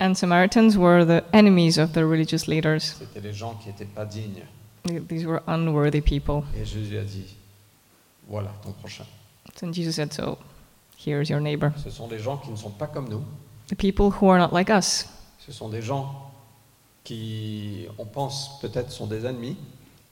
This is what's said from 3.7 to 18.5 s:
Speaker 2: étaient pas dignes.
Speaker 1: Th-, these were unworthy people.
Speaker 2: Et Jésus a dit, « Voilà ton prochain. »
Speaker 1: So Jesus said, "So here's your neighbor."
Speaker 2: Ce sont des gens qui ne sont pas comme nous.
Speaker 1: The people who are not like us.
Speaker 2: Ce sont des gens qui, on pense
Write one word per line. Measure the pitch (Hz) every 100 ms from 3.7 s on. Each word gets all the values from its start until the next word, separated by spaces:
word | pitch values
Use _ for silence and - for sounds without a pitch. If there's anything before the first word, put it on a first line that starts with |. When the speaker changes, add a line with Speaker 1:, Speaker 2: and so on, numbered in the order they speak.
Speaker 2:
étaient | 98 101
pas | 107
dignes. | 104 107 107 90 82 - - _ 175
Speaker 1:
Th-, | 170 165
these | 165
were | 165 165 -
unworthy | 165 165 147 147 147
people. | - 143 - 147 139
Speaker 2:
Et | 110 107
Jésus | 107 104 104
a |
dit, « | 101 98 92 - _ _ _ _ _ _ _ _ -
Voilà | 104 98 101
ton | 101
prochain. » | 98 98 - 107 - _ _ - -
Speaker 1:
So | 175
Jesus | 175 165
said, | 160 147
"So | - - - - - - _ _ _
here's | - 143 151
your | 147
neighbor." | 151 147 147 147
Speaker 2:
Ce | 139
sont | - 117
des | 113
gens | 113 139
qui | 135
ne | 107
sont | 107
pas | 98 147
comme | 147 127
nous. | 107 - - - - -
Speaker 1:
The |
people | 196 196 196 202 -
who | 190
are | 185
not | 175
like | 175 190
us. | 208 - - - - - _
Speaker 2:
Ce | -
sont | - 113
des | 110
gens | 113 139 135 - - - - _ _ _ _ _
qui, | - 113 110 110 107 107 104 92 87 107
on |
pense | 107 139 135 - -